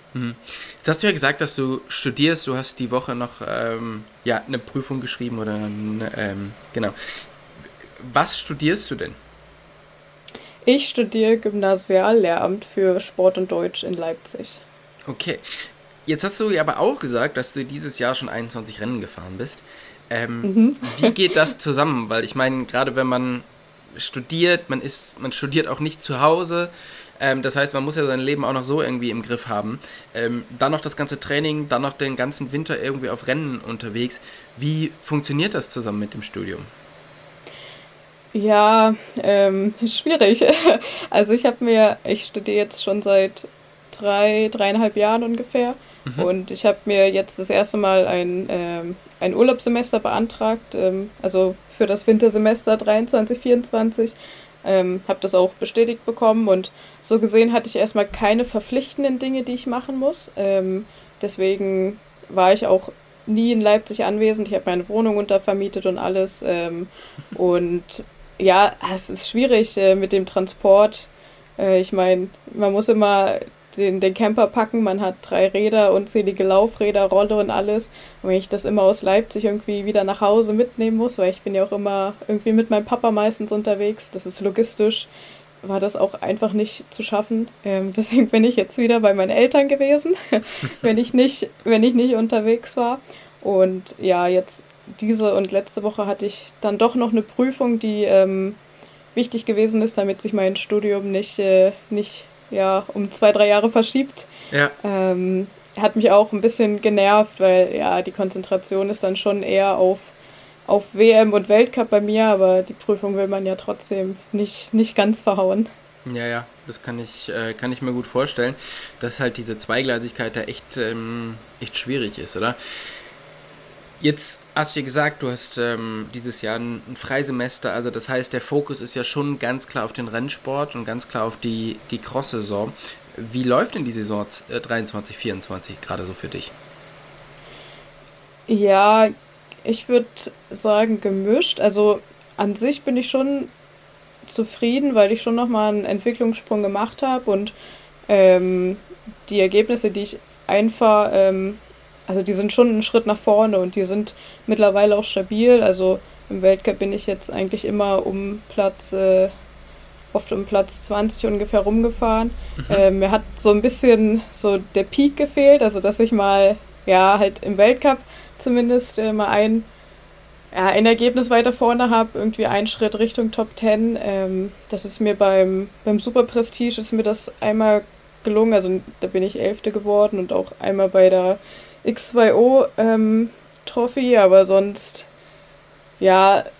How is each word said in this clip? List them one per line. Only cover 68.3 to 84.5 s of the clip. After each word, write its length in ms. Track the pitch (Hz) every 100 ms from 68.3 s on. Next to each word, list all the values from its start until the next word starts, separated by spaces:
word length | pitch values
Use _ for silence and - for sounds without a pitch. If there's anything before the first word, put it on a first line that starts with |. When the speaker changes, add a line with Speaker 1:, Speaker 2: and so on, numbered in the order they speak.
| -
Speaker 2:
ja, 360 | 190 185 208 - -
es 160 | 190 -
ist 180 | 185 -
schwierig, 480 | 226 254 226 220 -
äh, 180 | 190 190
mit 160 | 190
dem 120 | 196
Transport. 840 | 185 196 185 - 202 196 214 - - - - - - -
Äh, 220 | 196 185
ich 120 | 185
mein, 380 | 196 185 185 190 - -
man 180 | - 202
muss 160 | 196 220
immer 460 | 214 208 196 196 - - - _ -
den, 220 | 196 190
den 160 | 190
Camper 320 | 190 214 220 208
packen, 380 | 240 220 233
man 160 | 208 196
hat 160 | 190 190
drei 260 | - - 190
Räder, 440 | 196 214 220 202
unzählige 520 | 185 202 226 196 190
Laufräder, 640 | 190 190 226 - 208 202 196
Rolle 300 | 190 208 214
und 140 | 202
alles. 400 | 214 202 214 226 - - -
Und 80 | 185
wenn 60 | 185
ich 120 | 190
das 160 | 202
immer 180 | - 214
aus 200 | 190 -
Leipzig 440 | 190 196 226 214 214
irgendwie 380 | 208 - 202
wieder 200 | 202 208
nach 160 | 190 196
Hause 320 | 202 214 220
mitnehmen 440 | 214 247 - 226 220
muss, 220 | 240 240
weil 120 | 185
ich 120 | 185
bin 140 | - 190
ja 80 |
auch 80 | 196
immer 420 | 202 202 196 196 208 -
irgendwie 240 | 214 226
mit 180 | 220 226
meinem 140 | 214
Papa 260 | 214 240 233
meistens 400 | 214 214 220 208
unterwegs, 640 | 214 214 202 208 220 -
das 140 | 190 180
ist 140 | -
logistisch, 640 | 202